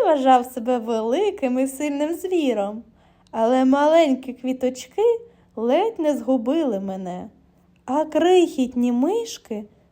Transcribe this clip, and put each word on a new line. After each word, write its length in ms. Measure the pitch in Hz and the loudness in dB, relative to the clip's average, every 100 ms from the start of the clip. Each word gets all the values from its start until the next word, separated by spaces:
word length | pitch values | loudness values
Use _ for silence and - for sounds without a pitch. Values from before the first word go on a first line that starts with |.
вважав 420 | 403 294 262 254 247 | 6 4 4 4 2
себе 320 | 247 233 247 | -6 -4 -2
великим 800 | 220 220 226 302 415 392 254 254 | -2 -4 0 0 0 -2 -2 -2
і 80 | 269 | -2
сильним 480 | 277 294 285 302 | -4 -4 -2 -4
звіром, 680 | 339 370 359 269 214 202 220 - _ _ _ _ | -4 -4 -2 0 -2 -4 -8 -16 _ _ _ _
але 340 | 220 226 262 | 0 2 4
маленькі 680 | 262 277 302 330 311 254 - | 4 4 4 4 4 0 -6
квіточки 680 | 240 254 254 254 254 - - 466 466 - _ _ - | -8 -6 -2 -4 -4 -10 0 0 0 -6 _ _ -6
ледь 420 | 233 311 453 453 | 0 2 0 0
не 180 | 302 269 | -2 0
згубили 640 | - 262 226 330 277 196 | 0 -2 0 0 0 -2
мене, 500 | 196 190 185 180 214 _ _ _ _ _ | -6 -8 -8 -10 -12 _ _ _ _ _
а 200 | - 285 | -4 -2
крихітні 880 | 311 311 349 370 330 - 254 247 247 | 0 2 4 4 4 0 -2 0 0
мишки 720 | 240 294 466 453 - - 214 208 _ _ | 0 0 -2 -4 -10 -10 -10 -12 _ _